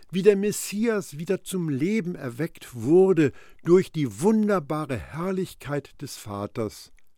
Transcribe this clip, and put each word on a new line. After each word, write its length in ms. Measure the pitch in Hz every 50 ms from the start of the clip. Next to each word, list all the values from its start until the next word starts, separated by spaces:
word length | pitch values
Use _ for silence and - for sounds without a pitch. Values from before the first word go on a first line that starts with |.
| - -
wie 100 | 160 190
der 140 | 175 214 202
Messias 840 | 196 202 208 - - - - 196 208 226 233 220 202 165 - 147
wieder 260 | 147 170 - 190 - -
zum 260 | - 185 185 170 156
Leben 440 | 139 123 147 190 214 226 170 180 175
erweckt 640 | - 143 123 117 120 156 160 - - - - -
wurde 560 | 120 110 131 165 185 190 190 185 165 151 120 - - - - - - -
durch 280 | 160 175 190 175 -
die 300 | - 160 143 120 98 104
wunderbare 760 | 151 214 220 220 214 208 202 185 147 135 156 151 156 139 135
Herrlichkeit 1040 | 104 80 - - 156 170 196 190 185 185 - - - - 135 143 143 - - - -
des 160 | 143 - -
Vaters, 720 | - - 107 101 101 104 104 - 123 110 101 - - - - - - - - -